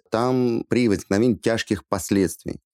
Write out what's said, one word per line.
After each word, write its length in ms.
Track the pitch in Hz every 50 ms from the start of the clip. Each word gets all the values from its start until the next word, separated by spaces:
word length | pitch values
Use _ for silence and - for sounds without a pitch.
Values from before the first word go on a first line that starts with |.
| - _
там 540 | - 110 123 127 127 127 123 120 117 - - -
при 200 | 113 120 123 110
возникновении 480 | 98 87 - - 98 101 120 127 104
тяжких 500 | - - 117 113 107 - - 107 95 -
последствий. 720 | - 101 95 - - 104 98 92 82 - - - - - - _ _